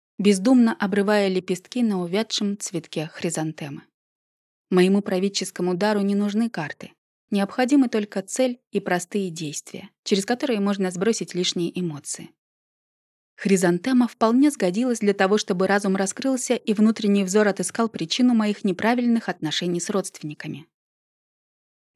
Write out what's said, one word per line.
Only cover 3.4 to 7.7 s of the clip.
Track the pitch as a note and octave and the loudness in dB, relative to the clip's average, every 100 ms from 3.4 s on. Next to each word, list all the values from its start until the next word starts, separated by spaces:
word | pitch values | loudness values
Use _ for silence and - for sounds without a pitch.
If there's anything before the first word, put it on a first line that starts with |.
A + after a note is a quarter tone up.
| D#3 D3+ D3 D3 - _ _ _ _ _ _ _ - | -6 -6 -10 -12 -18 _ _ _ _ _ _ _ 0
Моему | F3+ F#3 G3 | 4 4 4
правительскому | G3+ F#3 G3 G3 F#3 - F3+ | 0 -2 -2 -2 -6 -4 -4
дару | F3 G#3 G#3 | 0 0 0
не | G3+ | 0
нужны | G3+ G3+ G#3 A#3 | 0 0 -2 -2
карты. | F#3+ D3 - - _ _ _ - | -4 -10 -10 -18 _ _ _ -4
Необходимы | G3 G3 - B3+ | -2 -2 0 2